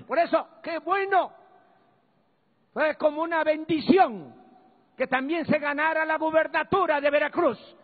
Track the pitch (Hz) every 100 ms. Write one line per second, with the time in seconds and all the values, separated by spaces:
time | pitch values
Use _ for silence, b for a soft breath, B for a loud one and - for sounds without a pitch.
0 | - 294 339 311 240 - 311 320 311 392
1 | 392 381 269 - - _ _ _ _ _
2 | _ _ _ _ _ _ _ 233 302 -
3 | 302 302 339 330 311 311 311 311 226 370
4 | 311 202 131 - - - _ _ _ -
5 | 254 254 269 339 - 294 294 285 320 311
6 | 311 311 320 320 311 320 311 392 330 294
7 | 285 294 294 - 311 208 - -